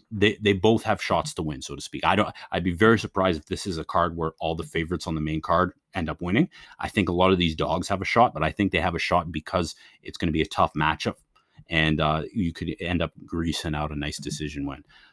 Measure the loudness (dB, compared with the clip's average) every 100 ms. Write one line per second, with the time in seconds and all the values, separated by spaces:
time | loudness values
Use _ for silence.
0 | -10 2 2 4 2 4 6 4 2 -2
1 | 0 0 -2 -4 -6 -6 -10 -12 -10 -2
2 | 2 4 2 -2 -6 -2 0 4 6 6
3 | 2 0 2 2 -2 -6 -4 -6 -2 0
4 | 0 0 -6 -4 -4 -4 -4 -4 -2 -4
5 | -4 -4 -2 -4 0 2 2 -2 _ -6
6 | -6 -4 0 2 0 -2 -20 -10 -6 -2
7 | 0 4 4 4 2 0 -2 -2 -2 -4
8 | 0 4 4 2 -2 0 0 2 0 -2
9 | 0 0 0 -6 -2 -2 -2 -6 -20 _
10 | -16 -4 -2 0 0 2 0 2 0 0
11 | -2 -6 _ _ _ _ -4 0 2 2
12 | 2 0 -2 -2 -4 -2 -6 -6 -2 -2
13 | -2 -6 -10 -4 -2 -2 -4 -4 -4 -6
14 | -6 -8 -8 -6 -6 -6 -8 -8 -16 -20
15 | -20